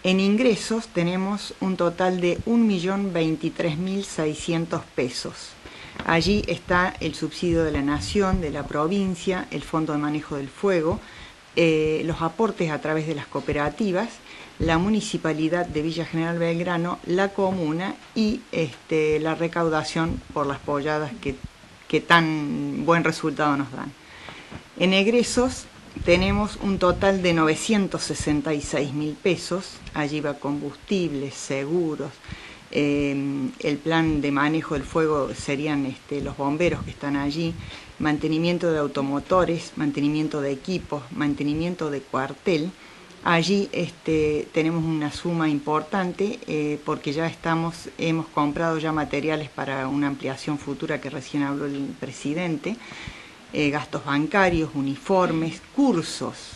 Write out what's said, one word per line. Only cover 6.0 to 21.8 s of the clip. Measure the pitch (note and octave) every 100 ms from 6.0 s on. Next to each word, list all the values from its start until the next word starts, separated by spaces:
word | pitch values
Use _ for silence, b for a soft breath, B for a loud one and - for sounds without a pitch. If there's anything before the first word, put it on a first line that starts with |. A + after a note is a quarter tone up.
| -
Allí | E3 E3 G#3 -
está | E3+ - F3+ F#3 -
el | E3 -
subsidio | D#3 - F3 E3
de | D#3
la | D3
nación, | C#3 D3 - G#3 F#3+ F#3
de | D#3+
la | D3 C#3
provincia, | D3 D#3 G3+ F#3+ F3 - F#3 -
el | D3
Fondo | - E3 D#3
de | D3
Manejo | D3 D3+ C#3+ D3
del | C#3
Fuego, | - G3+ F3+ D#3 G#3 B B B B - -
eh, | E3 D#3 D#3 D#3 D#3+
los | D#3+
aportes | E3 - A3+ - E3+
a | D3
través | D3 D#3 D#3
de | D3
las | -
cooperativas, | C#3+ C3 D3 D3 - G#3+ F3+ A#3 - B B B -
la | E3 E3
Municipalidad | F#3+ G#3+ - F3 D#3+ D3+ D#3+ F3 F3
de | D3+
Villa | D#3+ E3 D#3
General | D#3+ E3 E3+
Belgrano, | E3+ E3+ F3 E3+ F3 - -
la | F3 G3
Comuna | G3 F#3+ F#3+ D#3 D#3+ G3 - -
y, | - G#3+ A3+ -
este, | - D#3 - - D#3+ D3+ D3+
la | D#3+
recaudación | D3+ E3 E3+ E3 D#3 D3+ E3+ E3 C3 -
por | D3+ C#3
las | C3+
polladas | - C#3+ D3 D3+ D3+ A#2+
que, | C#3 C3 - - - -